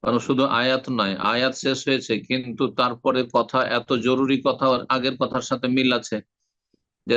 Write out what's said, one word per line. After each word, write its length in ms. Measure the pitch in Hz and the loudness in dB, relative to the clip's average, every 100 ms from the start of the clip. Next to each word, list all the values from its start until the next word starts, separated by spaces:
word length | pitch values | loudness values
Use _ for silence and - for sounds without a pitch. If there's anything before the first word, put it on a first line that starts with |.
কারণ 180 | - 120 | -2 0
শুধু 240 | 113 131 139 | 2 2 2
আয়াত 400 | 117 127 131 135 | 2 2 0 -2
নয়, 260 | 120 98 95 | -2 0 0
আয়াত 380 | 101 117 131 | 0 0 0
শেষ 260 | 131 139 131 - | 0 -2 -2 0
হয়েছে 280 | 135 - 107 | -2 0 -4
কিন্তু 440 | - 131 123 110 127 | -2 -4 -4 -2 -2
তারপরে 520 | 107 123 120 139 127 123 | 0 -2 0 0 0 0
কথা, 260 | 123 113 131 127 | 0 0 0 0
এত 240 | 120 - | -2 0
জরুরি 440 | 127 117 131 131 135 135 | 0 2 2 2 2 0
কথা 200 | 127 135 | 0 2
ওর 120 | 123 - | 0 0
আগের 260 | 131 127 127 | -2 -2 -2
কথার 240 | 131 131 | -2 -4
সাথে 260 | - 127 127 | -4 -4 0
মিল 220 | 131 131 | 2 2
আছে 240 | 123 - 107 - _ _ _ _ _ _ _ | 0 -2 -8 -8 _ _ _ _ _ _ _
যে 80 | - | 0